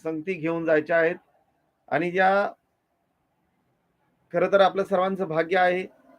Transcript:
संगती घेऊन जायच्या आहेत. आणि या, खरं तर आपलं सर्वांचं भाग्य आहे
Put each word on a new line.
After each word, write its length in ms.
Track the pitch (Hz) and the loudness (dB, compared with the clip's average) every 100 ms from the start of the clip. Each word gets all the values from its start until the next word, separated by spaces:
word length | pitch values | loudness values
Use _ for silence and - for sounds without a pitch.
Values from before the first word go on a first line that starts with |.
संगती 320 | 160 160 151 | -8 -8 -6
घेऊन 300 | 180 160 170 165 | -6 -4 -4 0
जायच्या 320 | 156 151 170 | 0 2 0
आहेत. 180 | 165 170 _ _ _ _ _ _ _ | 0 -2 _ _ _ _ _ _ _
आणि 220 | 143 175 | -4 -2
या, 380 | 180 185 196 202 - _ _ _ _ _ _ _ _ _ _ _ _ _ _ _ _ _ | 0 2 2 -2 -8 _ _ _ _ _ _ _ _ _ _ _ _ _ _ _ _ _
खरं 200 | 170 175 | -4 2
तर 80 | 196 | 4
आपलं 240 | 190 185 | 4 2
सर्वांचं 400 | 190 190 185 190 | -2 0 0 -2
भाग्य 340 | 180 156 165 185 | -4 -2 0 2
आहे 240 | 180 180 185 - _ | 2 0 -6 -16 _